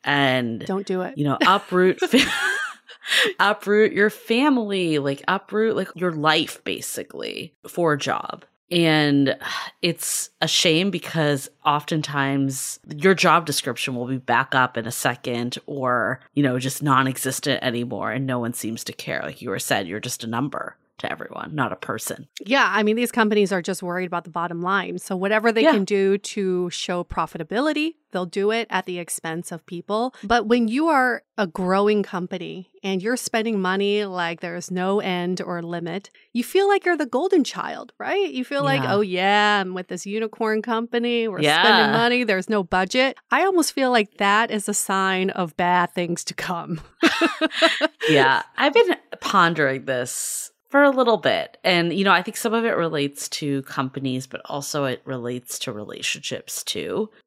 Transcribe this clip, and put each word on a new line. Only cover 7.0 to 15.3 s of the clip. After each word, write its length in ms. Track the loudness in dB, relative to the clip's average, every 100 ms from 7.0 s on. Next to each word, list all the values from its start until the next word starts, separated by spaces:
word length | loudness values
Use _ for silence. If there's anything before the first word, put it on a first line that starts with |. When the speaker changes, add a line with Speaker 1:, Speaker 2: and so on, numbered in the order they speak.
| -10 -10 -10 -10 -14 _ -10
Speaker 1:
for 260 | -2 0
a 40 | 0
job. 480 | -2 -4 -6 -12 -16 _ _
And 640 | 2 4 4 4 4 4 0 -4 -8 -10 -4
it's 480 | -4 -2 -4 -6 -6 _
a 60 | 0
shame 440 | 2 4 4 2
because 580 | -2 -4 0 2 0 -4 -4 0
oftentimes 1120 | 0 0 -2 -2 -2 0 0 0 -2 -8 -10 -12 0
your 200 | 2 4
job 320 | 6 4 2
description 480 | -4 -4 -4 -6 -4
will 100 | -4
be 120 | -4
back 360 | 2 2 2
up 240 | 2 2 0
in 80 | -6
a 60 |
second 640 | -4 -2 -2 -4